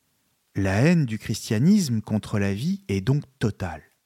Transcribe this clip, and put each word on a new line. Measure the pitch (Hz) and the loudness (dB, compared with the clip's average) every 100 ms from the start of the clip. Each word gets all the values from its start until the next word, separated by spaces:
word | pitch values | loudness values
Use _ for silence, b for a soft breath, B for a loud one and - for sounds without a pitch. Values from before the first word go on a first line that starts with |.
| _ _ _ _ _ | _ _ _ _ _
La | 101 95 98 | -4 0 2
haine | 151 175 | 4 4
du | 123 107 | 0 -4
christianisme | - 110 - 107 160 208 147 110 | -6 -6 -2 2 4 4 2 -4
contre | - 107 - 107 | -2 -4 -2 -2
la | 98 | 0
vie | 101 160 196 - | -2 -4 -4 -4
est | 98 | -2
donc | 98 147 - - | 0 0 -2 -4
totale. | 113 - 90 80 - _ | -4 -4 -8 -10 -18 _